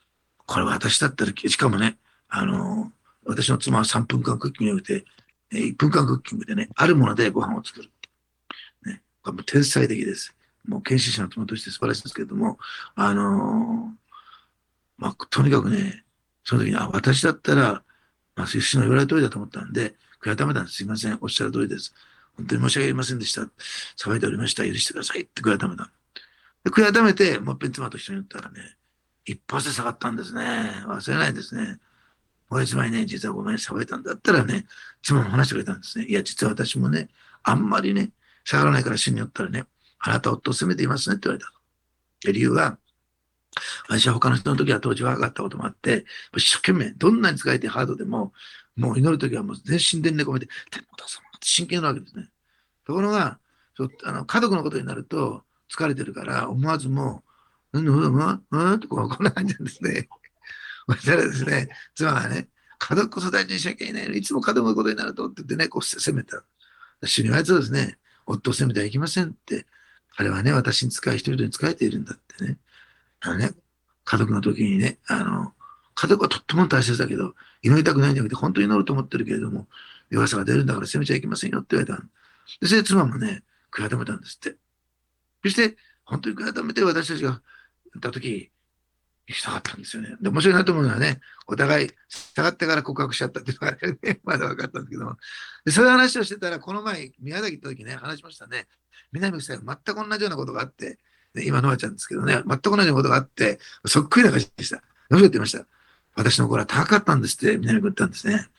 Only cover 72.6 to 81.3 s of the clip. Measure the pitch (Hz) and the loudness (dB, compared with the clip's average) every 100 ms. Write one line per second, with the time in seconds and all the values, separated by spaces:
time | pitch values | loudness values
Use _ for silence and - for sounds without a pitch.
72.6 | _ _ - _ _ _ - 90 - - | _ _ -20 _ _ _ -6 -2 -2 -4
73.6 | _ _ _ _ - 107 110 104 104 - | _ _ _ _ -2 0 2 0 0 0
74.6 | 107 190 - - - - 190 - 196 - | 2 2 0 -2 -4 -4 -2 -4 -6 -12
75.6 | - - _ - 147 - 131 - - 160 | -20 -20 _ -2 2 4 2 -2 0 2
76.6 | 175 131 113 120 - - 185 - - _ | 4 4 2 0 -2 -2 -6 -8 -20 _
77.6 | 113 151 160 139 139 139 131 - - 101 | 4 6 6 4 4 2 0 -2 0 2
78.6 | 101 107 98 107 - - - - - - | 4 4 2 0 -2 -4 -4 -4 -4 -6
79.6 | - - - - - 113 117 101 98 131 | -10 -18 -20 -20 -4 0 2 2 2 2
80.6 | 131 90 98 147 143 - - | 2 0 -2 -2 0 -2 -2